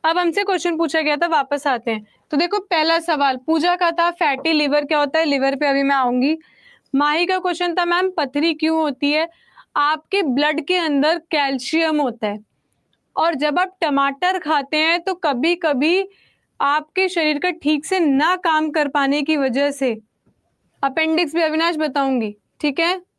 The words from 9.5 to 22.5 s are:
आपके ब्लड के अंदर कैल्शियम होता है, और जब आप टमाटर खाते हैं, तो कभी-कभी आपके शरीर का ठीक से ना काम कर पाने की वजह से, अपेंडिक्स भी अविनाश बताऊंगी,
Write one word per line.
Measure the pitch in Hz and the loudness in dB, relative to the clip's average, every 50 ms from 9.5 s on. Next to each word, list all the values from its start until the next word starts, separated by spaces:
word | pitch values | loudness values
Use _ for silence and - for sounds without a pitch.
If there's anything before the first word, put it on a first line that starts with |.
| _ - - _ _ | _ -20 -20 _ _
आपके | 311 285 294 311 311 _ _ - 403 392 | 0 0 0 0 -2 _ _ -2 0 0
ब्लड | 294 247 262 285 302 311 302 | 0 0 0 0 0 0 -2
के | 294 - 370 | -2 -2 -2
अंदर | 359 339 311 285 277 269 302 330 339 _ _ | 0 0 0 0 2 2 2 0 0 _ _
कैल्शियम | - 302 285 269 277 254 262 - - 320 330 320 311 302 | -2 -2 0 0 -2 -6 -6 -2 0 0 0 2 0 0
होता | 294 254 214 - - | 0 -2 -4 -4 -6
है, | 208 202 214 214 _ _ _ _ _ _ _ _ _ _ _ _ _ _ | -6 -6 -6 -12 _ _ _ _ _ _ _ _ _ _ _ _ _ _
और | - 311 339 330 | 0 0 0 0
जब | 254 285 294 277 349 | 0 -2 0 0 0
आप | 370 370 - _ | -2 -2 -2 _
टमाटर | 349 311 277 277 277 277 277 269 - 359 381 370 | -2 0 0 2 0 0 -2 0 -2 0 0 -2
खाते | 359 294 311 294 269 269 - | -2 0 -2 -2 -2 -2 -2
हैं, | 302 311 320 339 359 | 0 2 2 0 0
तो | 339 381 381 | -2 -4 -6
कभी-कभी | 359 - 311 269 240 254 330 349 349 - 320 285 247 277 311 349 381 392 392 - _ _ _ _ _ _ _ _ _ | -2 -2 -2 0 0 0 0 0 0 0 -2 0 2 2 2 2 0 -2 -4 -10 _ _ _ _ _ _ _ _ _
आपके | - 277 285 311 302 _ _ 359 381 370 | -2 0 0 0 -2 _ _ -2 -2 -2
शरीर | 370 349 311 302 302 285 | 0 0 0 0 0 0
का | - 359 | -2 -4
ठीक | 359 359 - 285 311 294 302 | -4 -2 -2 0 0 0 -2
से | - 370 381 | -2 -2 0
ना | 339 294 269 269 294 339 370 | 2 2 2 2 2 2 0
काम | 359 359 359 320 311 311 311 | 0 0 0 0 0 0 0
कर | 285 330 294 | 0 -2 -2
पाने | 285 - 294 277 269 277 302 | 0 0 0 0 0 0 0
की | 294 302 320 | 0 0 0
वजह | 294 277 269 226 262 285 294 | 0 0 0 0 0 0 0
से, | 277 - 269 254 226 214 - _ _ _ _ _ _ _ _ _ _ _ _ _ _ _ - | -2 -2 -2 -2 -2 -4 -10 _ _ _ _ _ _ _ _ _ _ _ _ _ _ _ -4
अपेंडिक्स | 269 262 339 311 320 320 320 359 285 302 | -2 0 0 0 0 2 0 0 0 0
भी | 330 | 0
अविनाश | 330 311 302 311 330 339 349 | 0 0 0 0 0 0 0
बताऊंगी, | 302 311 294 269 294 277 269 269 254 220 208 208 _ _ _ | -2 -2 -2 0 0 0 0 0 0 -2 -4 -6 _ _ _